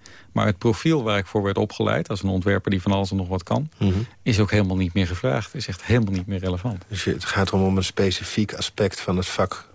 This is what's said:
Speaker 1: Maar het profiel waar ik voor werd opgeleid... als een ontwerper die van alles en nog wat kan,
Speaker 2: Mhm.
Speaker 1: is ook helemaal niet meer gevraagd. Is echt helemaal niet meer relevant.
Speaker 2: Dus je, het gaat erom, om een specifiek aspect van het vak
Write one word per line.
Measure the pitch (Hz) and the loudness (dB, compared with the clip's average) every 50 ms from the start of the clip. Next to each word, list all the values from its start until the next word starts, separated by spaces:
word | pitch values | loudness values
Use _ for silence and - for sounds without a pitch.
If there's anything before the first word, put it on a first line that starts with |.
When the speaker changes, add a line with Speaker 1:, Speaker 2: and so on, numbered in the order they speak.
| - - - - - - - | -20 -20 -20 -20 -14 -6 -2
Speaker 1:
Maar | 107 104 | 0 2
het | 107 101 - | 2 0 2
profiel | - 120 117 - - 165 160 151 117 | 2 2 2 2 2 2 2 2 2
waar | 110 104 101 | 2 0 0
ik | 95 | 0
voor | - - 107 98 | 0 -2 0 0
werd | 101 98 104 | 2 2 0
opgeleid... | 107 104 - - 110 104 110 - 87 - | 0 -2 0 -2 0 0 0 0 -2 -2
als | 113 101 - | -4 -2 0
een | 98 | 0
ontwerper | 95 95 90 101 98 92 - - | 0 2 2 2 2 2 2 0
die | 101 92 87 | 0 0 2
van | 101 101 | 2 2
alles | 98 98 98 | 2 0 0
en | - | 0
nog | 98 92 87 | -2 -2 -2
wat | 95 92 - | -4 -4 -2
kan, | - 110 120 147 156 - - | -2 -2 -2 -2 -4 -4 0
Speaker 2:
Mhm. | 104 98 90 98 113 - - - - | 0 2 2 2 -2 -4 -8 -6 -2
Speaker 1:
is | - 120 101 | 0 2 2
ook | 110 - | 2 4
helemaal | - 104 104 92 95 | 4 2 2 2 2
niet | 95 95 87 85 | 0 0 0 2
meer | 104 95 | 0 0
gevraagd. | 85 90 90 - 127 131 127 113 - - | 0 -2 -2 -2 0 0 -2 -4 -6 -8
Is | - 110 | -10 -8
echt | - 101 - - | -8 -10 -6 0
helemaal | - 113 123 113 98 98 | 2 2 2 4 2 0
niet | 92 92 | -2 -2
meer | 98 101 92 | -2 -4 -2
relevant. | 92 92 90 90 92 123 107 90 - - | -2 -2 -2 -2 -2 -4 -6 -6 -10 -10
Speaker 2:
Dus | 104 90 - | -8 -4 -2
je, | - - | -2 -2
het | - - | -2 -2
gaat | - - 101 95 92 | -2 0 0 0 2
erom, | - 98 95 | 2 2 4
om | 95 95 | 4 2
een | 92 92 | 2 0
specifiek | - - - 98 95 90 - 98 - - - 107 95 - | 0 0 0 0 2 0 -2 -4 -4 0 0 0 0 -2
aspect | - - - - - 107 95 - - | -4 -6 -4 -2 0 0 0 0 -4
van | - - 92 | -4 -2 -2
het | 90 90 | 0 -2
vak | - - - 98 90 - - - - - | -2 -2 -2 -2 -2 -2 -8 -12 -18 -12